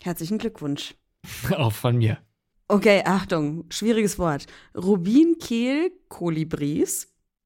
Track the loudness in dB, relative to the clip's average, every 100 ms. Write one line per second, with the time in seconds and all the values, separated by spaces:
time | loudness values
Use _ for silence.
0 | -10 -8 -6 -6 -6 -6 -6 -6 -8 -16
1 | _ _ -18 -8 -4 0 0 0 0 2
2 | 2 0 _ _ _ _ 0 4 6 4
3 | 4 0 0 -2 -2 -6 -10 -4 0 2
4 | 2 0 -2 -2 -8 -20 -16 -4 0 0
5 | 4 4 4 2 -2 -2 0 0 -2 -6
6 | -20 -6 -4 -2 -4 -4 -2 -2 -2 -4
7 | -10 _ _ _